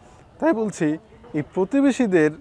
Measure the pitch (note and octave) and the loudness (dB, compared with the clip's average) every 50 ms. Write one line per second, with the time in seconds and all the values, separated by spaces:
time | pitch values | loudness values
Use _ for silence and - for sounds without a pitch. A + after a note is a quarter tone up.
0 | - - - - - - - - C#4 D#4+ G#3+ A3+ A3 G3+ - - E3 D3 D#3 E3 | -20 -20 -20 -20 -20 -20 -8 -2 -2 0 0 0 -4 -6 -4 -2 -2 -2 -2 -4
1 | - _ - - - - - D3+ - - - F3+ G3 - C4+ C#4 C#4 C#4 A3+ - | -10 _ -20 -20 -18 -8 -8 -8 -8 -4 -4 -4 -2 0 0 2 2 2 2 0
2 | B3 G3 F3+ E3 D3+ D3+ D#3 E3+ | 0 2 2 2 2 2 0 -6